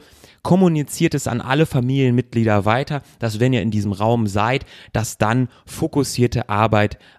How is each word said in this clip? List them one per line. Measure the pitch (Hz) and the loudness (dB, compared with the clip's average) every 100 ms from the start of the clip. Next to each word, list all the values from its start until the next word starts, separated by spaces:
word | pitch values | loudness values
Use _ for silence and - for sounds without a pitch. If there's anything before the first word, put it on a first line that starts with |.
| - - - _ | -8 -20 -20 _
kommuniziert | - 180 185 156 139 - 165 | 0 4 4 2 -4 -2 -2
es | 147 135 | 0 -4
an | 120 | -6
alle | 120 139 | -2 0
Familienmitglieder | 160 139 123 139 131 123 120 117 110 104 101 | 2 0 0 2 2 2 0 0 2 2 2
weiter, | 120 143 147 - _ | 0 -2 -8 -10 _
dass | 113 104 | -6 0
wenn | 127 | 0
ihr | 127 | 2
in | 98 | 0
diesem | 104 104 | -2 -2
Raum | 95 110 120 107 | -2 0 0 0
seid, | 101 107 135 - - - | 0 0 -2 -6 -20 -8
dass | 113 110 - | -6 -6 -2
dann | 107 123 127 - | 0 0 -2 -6
fokussierte | - - 160 147 135 - 120 120 - | -18 -6 -4 -2 -4 0 0 0 -2
Arbeit | 104 110 104 104 - - | 0 2 2 0 -4 -18